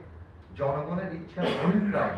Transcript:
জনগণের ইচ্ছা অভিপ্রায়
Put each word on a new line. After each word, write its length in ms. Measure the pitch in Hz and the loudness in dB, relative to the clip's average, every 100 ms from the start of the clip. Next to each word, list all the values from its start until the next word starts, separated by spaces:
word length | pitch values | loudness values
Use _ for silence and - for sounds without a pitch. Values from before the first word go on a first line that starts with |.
| - - - - - 95 | -14 -18 -18 -20 -12 -2
জনগণের 520 | 139 147 156 180 156 170 | 0 0 -2 -2 -4 -8
ইচ্ছা 220 | 160 175 - - | -8 -2 0 2
অভিপ্রায় 500 | 170 208 202 - - | 4 4 4 2 2